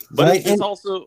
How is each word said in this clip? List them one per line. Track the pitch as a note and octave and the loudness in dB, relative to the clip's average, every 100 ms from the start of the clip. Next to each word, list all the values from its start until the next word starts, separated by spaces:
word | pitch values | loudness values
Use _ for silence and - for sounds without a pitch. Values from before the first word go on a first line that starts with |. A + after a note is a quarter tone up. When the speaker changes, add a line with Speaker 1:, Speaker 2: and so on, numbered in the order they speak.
| - | -8
Speaker 1:
But | - | 0
Speaker 2:
Right, | D#3+ F#3 | 2 2
Speaker 1:
it's, | |
it's | - | 2
Speaker 2:
and | G#3 | 0
Speaker 1:
also, | G3+ G3+ G3+ F#3+ | -2 -6 -8 -8